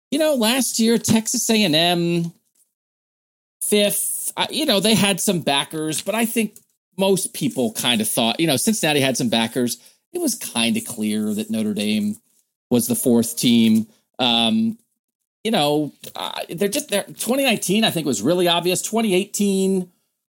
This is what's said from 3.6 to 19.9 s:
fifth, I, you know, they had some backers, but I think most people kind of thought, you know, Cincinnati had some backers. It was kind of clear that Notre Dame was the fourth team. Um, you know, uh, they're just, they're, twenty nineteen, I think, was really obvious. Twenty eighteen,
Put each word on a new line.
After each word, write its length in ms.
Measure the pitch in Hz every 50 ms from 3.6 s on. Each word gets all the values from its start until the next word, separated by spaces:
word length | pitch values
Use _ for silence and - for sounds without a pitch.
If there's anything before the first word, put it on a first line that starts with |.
fifth, 680 | - - 208 208 208 202 - - - - - - - - -
I, 120 | - 185 -
you 160 | - 233 311
know, 140 | - 208 190
they 140 | 170 220 226
had 260 | - 202 202 196 170
some 200 | - 214 185 165
backers, 640 | - 151 139 139 147 - 165 156 156 156 151 -
but 120 | - 196 202
I 100 | 226 240
think 340 | 220 - 233 214 - - - _ _ _ _ _ _ _ 185
most 340 | 196 196 196 - - -
people 400 | - - 160 127 - 135 120 110
kind 280 | 113 - - 127 123 104
of 80 | 110 -
thought, 320 | - 135 117 113 - -
you 60 | 165
know, 100 | 160 131
Cincinnati 440 | 123 - 220 214 - - 151 147 147
had 160 | 135 135 127
some 120 | - 135 110
backers. 500 | 117 113 113 113 - 135 120 117 - - - - _ _ _ _
It 80 | - 349
was 140 | 339 262 -
kind 420 | - - - - 117 113 117 110
of 80 | 113 113
clear 480 | - - 110 107 107 107 107 107 107
that 180 | 104 107 107 -
Notre 220 | 113 110 107 107
Dame 440 | 101 104 104 107 107 104 104 104 104 - _ _ _ _ _ _ _ _ _ -
was 160 | 120 120 -
the 80 | - 120
fourth 440 | - - 131 117 117 113 - - -
team. 480 | - 123 117 117 113 110 110 110 107 - _ _ _ _ _ -
Um, 600 | 127 120 117 117 117 113 110 113 113 113 110 - _ _ _ _ _ _ _ _ _ _ _ _ -
you 60 | 220
know, 420 | 226 170 147 147 147 151 151 139 - _ - - -
uh, 260 | - 92 - - - - -
they're 180 | 170 160 202 196
just, 220 | 202 196 196 -
they're, 140 | 202 196 -
twenty 400 | - 151 - - 220 254 277 277
nineteen, 400 | 254 208 - - - 190 220 220
I 60 | 170
think, 160 | - 170 147
was 140 | 147 117 95
really 280 | 104 151 180 185 175 170
obvious. 340 | 170 175 165 180 180 -
Twenty 320 | - - 214 233 226 214 180
eighteen, 760 | 185 196 - - - 202 202 190 190 190 190 190 185 180 -